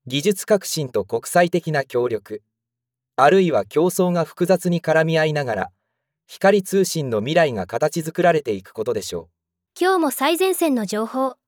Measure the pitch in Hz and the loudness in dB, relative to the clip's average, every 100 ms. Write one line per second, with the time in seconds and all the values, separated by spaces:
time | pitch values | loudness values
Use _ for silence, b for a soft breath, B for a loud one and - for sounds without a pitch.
0 | 120 139 185 196 - 202 - 160 131 - | -6 -2 0 0 2 0 0 -6 -4 -4
1 | - 117 - 175 175 180 160 147 - 123 | -4 -6 0 2 2 0 -2 -4 -2 -2
2 | 120 110 - 107 _ _ _ _ _ _ | -2 -4 -8 -14 _ _ _ _ _ _
3 | _ - 143 190 175 117 95 147 175 - | _ 2 4 6 4 0 0 0 0 2
4 | 180 175 156 - 175 180 185 170 - 156 | 0 0 -4 -2 0 0 0 -2 0 0
5 | 160 160 156 151 127 101 - _ _ _ | 2 2 0 -2 -4 -4 -6 _ _ _
6 | _ _ _ - 196 208 190 196 185 160 | _ _ _ 0 4 4 2 0 0 -2
7 | 135 107 120 170 156 107 90 117 151 170 | -2 -2 0 2 2 0 -6 -2 -2 -2
8 | 156 - 170 160 120 98 - - 113 110 | -6 0 2 2 0 -6 -6 -8 -4 -4
9 | - 85 82 _ _ _ _ - 359 370 | -6 -10 -12 _ _ _ _ -2 0 2
10 | 302 - 277 349 381 359 330 247 202 214 | 0 -2 -2 0 0 0 0 0 -2 -6
11 | 226 262 262 - | -4 -4 -4 -6